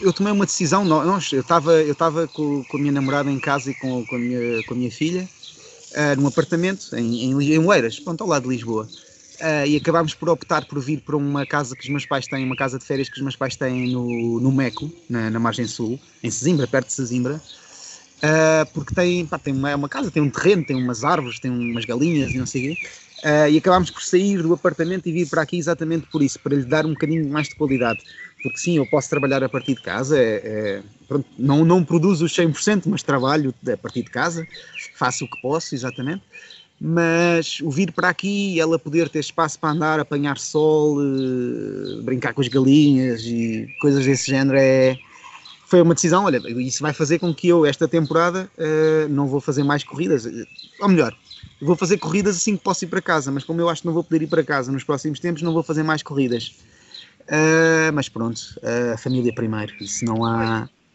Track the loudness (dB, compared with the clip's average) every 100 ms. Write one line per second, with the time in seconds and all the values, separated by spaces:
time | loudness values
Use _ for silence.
0 | 0 2 0 2 0 0 0 2 4 2
1 | 2 0 -2 -2 2 2 4 4 4 0
2 | 0 0 -4 -4 -4 -4 -4 -2 0 0
3 | 0 0 0 -2 0 -2 -2 -6 -4 -4
4 | -6 -4 -4 -2 -2 -4 -4 -4 -6 -2
5 | -2 -2 -6 -14 -20 -20 -20 -20 -10 -2
6 | 0 2 2 0 0 0 0 -4 -8 -4
7 | -2 -2 -2 0 2 4 4 4 2 -4
8 | -8 -6 0 0 0 -4 -4 -4 -6 -14
9 | -20 -20 -20 -8 -2 0 2 0 2 2
10 | 0 -2 0 0 0 -4 -2 -6 -4 -6
11 | -4 -4 -2 -2 -2 -2 -4 -8 -6 -6
12 | -2 -4 -4 -6 -4 -4 -4 -4 -6 -4
13 | -6 -6 -8 -4 -6 -4 -4 -2 -2 -2
14 | -4 -2 -2 0 2 2 0 -4 -10 -12
15 | -6 -4 -2 0 -2 -2 -4 -4 -6 -6
16 | _ _ -8 -2 0 2 2 -2 -2 -6
17 | -4 -2 -2 -4 -12 -20 -20 -20 -20 -20
18 | -20 -2 2 4 6 4 2 -4 -4 0
19 | 0 0 -2 -6 -4 -2 -2 -2 -4 -4
20 | -2 0 0 2 2 2 2 -2 -2 -2
21 | 0 0 -2 -6 -6 -4 -4 -4 -4 0
22 | 0 0 0 -4 -4 -6 -6 -8 -12 -18
23 | -20 -6 2 4 6 6 6 4 2 -4
24 | 0 2 2 2 2 2 0 0 -2 -2
25 | -2 -2 -2 -2 -2 -2 -2 -2 -2 -4
26 | -2 0 0 -2 -2 -2 0 0 0 -2
27 | -2 -2 -2 -2 -4 -2 0 0 0 -2
28 | -8 -20 -20 -10 -10 -6 -2 0 2 0
29 | 0 -2 0 0 0 -2 -4 -4 -4 -6
30 | 0 4 4 0 -4 -4 -4 -6 -10 -18
31 | -6 -6 -4 -2 2 4 6 4 2 2
32 | 2 2 0 2 0 2 0 0 0 -4
33 | 0 0 2 2 0 -4 -6 -6 -6 -8
34 | -6 -4 -4 -4 -10 -16 -18 -16 -14 -4
35 | -2 -2 -8 -8 -4 -4 -4 -8 -8 -8
36 | -8 -8 -12 -20 -20 -20 _ -10 -2 2
37 | 2 4 4 2 0 -4 -4 0 -2 0
38 | 0 0 -2 -2 0 0 2 0 0 0
39 | 0 -2 -4 -2 -2 0 -2 0 0 0
40 | 0 -2 -2 -4 -2 2 4 4 4 2
41 | 0 0 -2 -2 -4 -4 -8 -8 -8 -8
42 | -4 -4 -2 -2 0 4 6 8 8 4
43 | 2 -2 -4 -2 -2 -4 -8 -2 2 4
44 | 4 2 0 0 2 4 6 6 4 2
45 | -8 -20 -20 -20 -20 -20 4 6 6 4
46 | 4 4 2 0 -2 -6 -6 -4 -4 -2
47 | 0 0 0 0 4 6 4 2 2 2
48 | 2 2 2 0 -8 -6 -2 2 4 2
49 | 2 0 0 -2 -2 0 2 0 -2 -6
50 | 0 0 -2 -12 -14 -18 -20 -2 2 4
51 | 2 -2 -18 -20 -20 -6 0 0 2 0
52 | 0 0 0 0 -2 -2 -2 -4 -4 -4
53 | 0 0 0 -6 -4 -2 -2 -2 -2 -4
54 | 0 -2 0 0 0 -2 -2 -4 -4 -4
55 | -4 -6 -6 -4 -2 -2 -2 -2 -2 -2
56 | -4 -2 0 -2 -6 -16 -20 _ _ -20
57 | -20 _ -2 2 4 6 4 4 2 0
58 | -4 -4 -6 -6 -12 -10 -4 -2 -2 -4
59 | -2 0 0 -2 -4 -4 -6 -10 -10 -6
60 | -4 -2 0 0 0 -2 -6 _ _